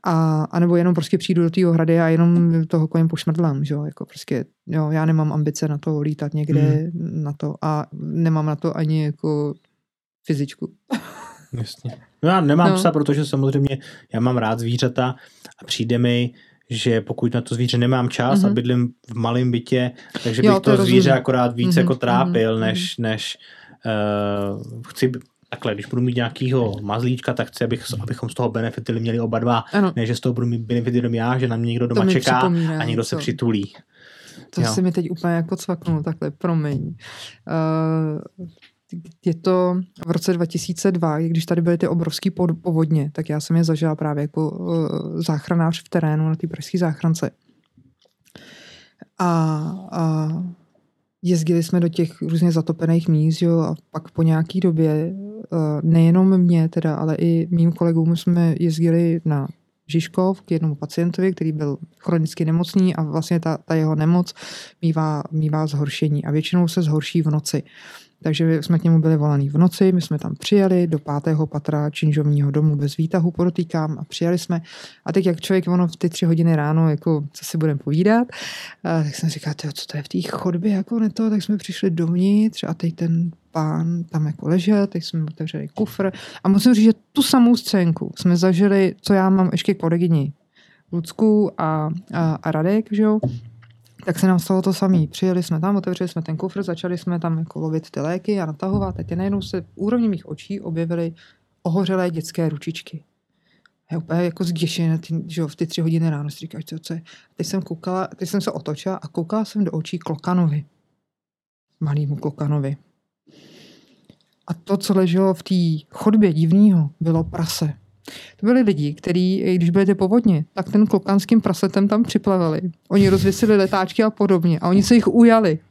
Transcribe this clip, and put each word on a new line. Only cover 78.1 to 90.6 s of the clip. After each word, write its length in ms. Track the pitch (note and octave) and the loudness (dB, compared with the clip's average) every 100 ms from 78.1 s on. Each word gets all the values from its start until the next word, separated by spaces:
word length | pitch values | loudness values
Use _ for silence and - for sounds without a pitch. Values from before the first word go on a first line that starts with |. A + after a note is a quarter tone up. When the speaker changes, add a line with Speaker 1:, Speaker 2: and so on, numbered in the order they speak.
| A3+ B3 - - - - - | 2 0 -8 -14 -14 -16 -10
Speaker 1:
a 180 | F3 E3 | -2 -2
tak 120 | D3+ | -2
jsem 140 | - E3 | -2 -4
říkal: 260 | D3+ D#3 | -4 -8
„Tyjo, 180 | C#3+ D3 | -8 -10
co 140 | - - | -10 -10
to 100 | D3 | -10
je 60 | |
v 60 | C#3+ | -6
té 100 | F3+ - | -6 -4
chodbě, 440 | - F#3 F3 G#3 | -4 -2 -2 0
jako, 260 | G3 G3+ A#3 | -2 -2 -2
ne 120 | G#3+ | -2
to?“ 200 | - A3+ | 0 0
Tak 120 | G#3 | 0
jsme 140 | - G#3 | -2 -4
přišli 340 | - F3 G3 | -4 -2 -2
dovnitř 720 | E3 E3 F3 F#3+ G#3 G#3+ - - | 0 0 2 4 4 2 0 -8
a 60 | |
teď 200 | E3 E3+ | -4 -4
ten 360 | E3 E3+ E3 E3+ - _ | -2 -2 0 -2 -6 _
pán 520 | E3 D#3 D#3+ E3 E3+ | -4 -2 -2 -2 -4
tam, 220 | E3 D#3+ D3+ | -4 -2 -2
jako, 220 | - D3+ | -4 0
ležel, 380 | F3+ F3+ G#3 G3+ | 0 2 2 2
teď 180 | F3+ | -4
jsme 180 | - E3 | -6 -6
otevřeli 440 | D#3 - D#3+ D3+ D3 | -6 -6 -8 -8 -10
kufr. 360 | - G#3+ - F#3+ - - - | -6 -6 -2 -4 -4 -18 -4
A 40 | F#3 | 2
musím 260 | G3 B3 | 4 6
říct, 100 | A3 | 8
že 80 | A3 A3 _ | 6 4 _
tu 100 | - | -2
samou 340 | - C4 A#3 A#3+ | 4 6 6 4
scénku 560 | - G3+ E3+ E3 - - | 2 2 2 0 -6 0
jsme 180 | F3+ F3 | 2 4
zažili, 580 | F#3 F3 G3+ G3 F#3 - | 4 4 4 4 2 0
co 120 | - | 2
já 180 | G3 F#3+ | 4 4
mám 180 | F#3+ F3+ | 4 2
ještě 220 | - - | 2 -2
kolegyni 580 | G3 E3 E3+ F3 D#3+ C#3+ - _ _ | 0 0 2 2 2 0 -6 _ _